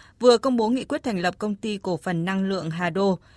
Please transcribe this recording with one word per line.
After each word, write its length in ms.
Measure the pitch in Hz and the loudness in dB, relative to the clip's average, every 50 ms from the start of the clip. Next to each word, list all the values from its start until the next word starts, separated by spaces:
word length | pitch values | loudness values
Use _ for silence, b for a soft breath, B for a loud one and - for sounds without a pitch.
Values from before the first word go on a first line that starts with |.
| B B B _ | B B B _
vừa 180 | 233 247 240 | 6 6 6
công 200 | 220 - 269 254 | 6 4 0 2
bố 120 | 233 220 220 | 2 2 2
nghị 140 | 254 262 - | 0 -2 -2
quyết 200 | - 285 311 - | -4 -6 -4 -4
thành 160 | 254 208 175 | -4 -4 -2
lập 160 | 175 175 175 | -2 -2 -2
Công 180 | - 214 214 202 | -2 -4 -6 -4
ty 220 | 202 - 214 208 196 | -4 -4 -6 -6 -4
Cổ 160 | - 185 175 | -4 -4 -4
phần 280 | 156 - 185 180 165 170 | -4 -2 -4 -2 -2 -2
Năng 240 | 190 190 190 190 190 | -2 -2 -2 -2 -2
lượng 200 | 196 180 151 165 | -2 -4 -4 -6
Hà 200 | 160 175 180 170 | -4 -4 -4 -2
Đô. 300 | 160 190 202 196 180 b b b b | 0 0 0 0 0 b b b b